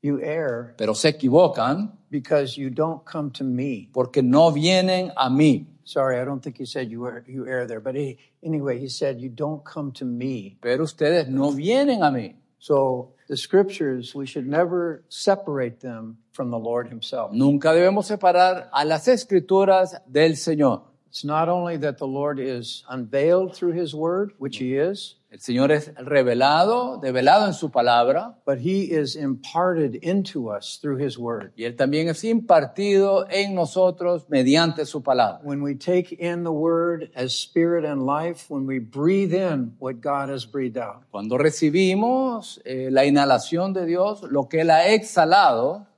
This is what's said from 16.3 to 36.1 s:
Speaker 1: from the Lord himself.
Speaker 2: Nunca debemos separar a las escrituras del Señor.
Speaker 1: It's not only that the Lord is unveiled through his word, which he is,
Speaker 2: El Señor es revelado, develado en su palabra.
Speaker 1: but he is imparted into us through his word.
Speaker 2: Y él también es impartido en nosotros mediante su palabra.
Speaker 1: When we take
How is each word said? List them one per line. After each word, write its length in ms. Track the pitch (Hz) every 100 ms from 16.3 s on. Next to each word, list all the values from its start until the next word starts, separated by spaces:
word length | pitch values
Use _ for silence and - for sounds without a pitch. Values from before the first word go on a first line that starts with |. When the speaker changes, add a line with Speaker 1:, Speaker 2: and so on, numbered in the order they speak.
Speaker 1:
from 180 | - 127
the 80 | 117
Lord 300 | 113 120 120
himself. 440 | 117 - - -
Speaker 2:
Nunca 400 | 107 135 143 156
debemos 340 | 160 180 202 202
separar 600 | 208 185 180 185 180 -
a 120 | 135
las 240 | 151 156 240
escrituras 840 | 240 - 190 147 190 196 190 185 - _
del 220 | 131 160 160
Señor. 460 | - 151 139 104 _ _ _
Speaker 1:
It's 160 | -
not 240 | 143 151 165
only 280 | 180 175 165
that 180 | 147 131
the 80 | 139
Lord 320 | 135 147 139
is 460 | 131 123 117 - -
unveiled 680 | 131 113 139 151 180 185 -
through 160 | 175
his 220 | 170 165
word, 380 | 151 160 180 202 _
which 200 | 135 -
he 180 | 127 135
is, 400 | 165 202 - _ _
Speaker 2:
El 60 | -
Señor 320 | - 123 139
es 180 | 151 151 -
revelado, 1040 | 127 143 127 120 135 156 190 240 247 247
develado 460 | 135 127 131 196 208
en 60 |
su 140 | 170 156
palabra. 640 | 127 120 120 120 147 226 -
Speaker 1:
but 140 | - 135
he 320 | 135 196 175
is 240 | 160 139 151
imparted 800 | 143 123 - 165 180 170 143 123
into 520 | 160 196 190 147 113
us 280 | 101 - -
through 180 | 147 135
his 180 | 143 117
word. 340 | 117 113 98 -
Speaker 2:
Y 80 |
él 120 | 117 120
también 320 | 135 147 165
es 140 | 160
impartido 1040 | 220 226 233 165 143 - 202 196 196 196 -
en 240 | 185 202
nosotros 720 | 185 165 185 185 175 175 175 -
mediante 560 | 143 127 151 170 156 147
su 160 | 156
palabra. 380 | 135 127 110 92
Speaker 1:
When 180 | 143 143
we 120 | 143 139
take 360 | - 180 180